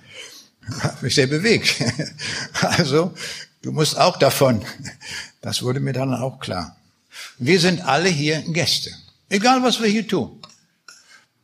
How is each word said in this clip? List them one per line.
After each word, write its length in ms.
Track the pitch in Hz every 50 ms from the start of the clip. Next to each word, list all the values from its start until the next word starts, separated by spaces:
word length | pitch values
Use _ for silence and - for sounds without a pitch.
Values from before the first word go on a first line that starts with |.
| - - -
<laughs> 640 | - - - - - - _ _ _ - 110 - -
Hat 220 | - 151 - - -
mich 120 | 127 -
sehr 140 | 147 131 131
bewegt. 480 | 147 156 180 233 208 123 - - - -
<laughs> 800 | - 226 - - 156 - - - - - - - - - - -
Also, 540 | - - 113 - 175 135 131 156 170 185 - - - - - - - - _ _ -
du 100 | 131 131
musst 240 | 143 156 143 -
auch 200 | 123 143 180 175 -
davon. 460 | 143 135 - - 143 131 120 107 - - - - - - - - - - - - - - _ _
Das 220 | - 110 107 - 120
wurde 180 | 123 127 139
mir 120 | 139 139 131
dann 200 | 131 135 135 127
auch 280 | 117 127 135 - -
klar. 360 | - - 101 92 85 80 - _ _ _ _ _ _ _ - - - - - -
Wir 220 | 123 127 180 190
sind 200 | 160 180 180 151
alle 280 | - 151 135 147 170 190
hier 340 | 175 143 151 151 156 156 -
Gäste. 480 | - 160 170 147 - - - - - - - - _ _ _ _ _
Egal, 340 | 180 208 196 247 262 262 254
was 180 | 254 - -
wir 80 | 226 214
hier 180 | 202 220 214
tun. 340 | - 202 170 110 85 - - - - _ _ _ _ _ _ _ - - - _ _ - - _ _ _ _